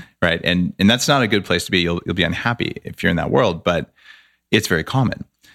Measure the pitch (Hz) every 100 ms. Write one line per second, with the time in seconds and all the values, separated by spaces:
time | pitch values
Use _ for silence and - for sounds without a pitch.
0 | - _ 87 82 - 90 87 - 98 123
1 | - 139 113 104 90 87 - 92 85 85
2 | - 90 82 85 117 120 - - - -
3 | 90 85 76 135 113 85 - 85 - _
4 | - - _ _ _ 113 - 117 117 135
5 | 117 - - _ _